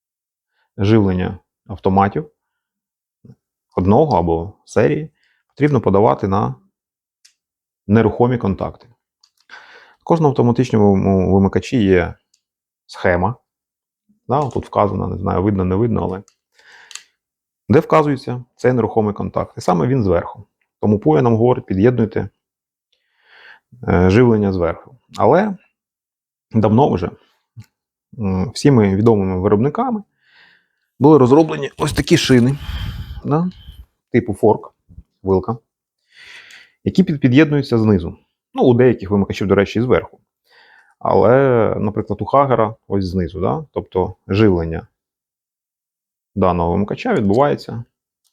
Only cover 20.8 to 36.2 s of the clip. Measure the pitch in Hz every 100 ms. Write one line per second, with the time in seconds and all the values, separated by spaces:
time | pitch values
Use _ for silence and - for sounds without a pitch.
20.8 | 104 104 151 156 123 110 120 131 - 95
21.8 | 113 123 113 - 95 _ _ _ _ _
22.8 | _ _ _ _ _ _ - - _ -
23.8 | - 87 92 104 123 110 101 92 82 85
24.8 | - _ _ 101 101 160 214 185 _ _
25.8 | _ _ _ _ _ _ _ 113 104 110
26.8 | 143 - - - _ _ _ - - _
27.8 | _ _ _ - 101 92 92 - 147 127
28.8 | 101 95 117 107 95 92 98 104 131 147
29.8 | 254 220 - _ _ _ _ _ _ _
30.8 | _ _ 135 151 123 143 160 156 139 -
31.8 | 147 - - 170 - 127 120 139 - -
32.8 | - - - - 123 147 180 - - -
33.8 | - _ _ 123 - 98 110 - - _
34.8 | _ - _ _ 95 95 101 123 _ _
35.8 | _ _ _ _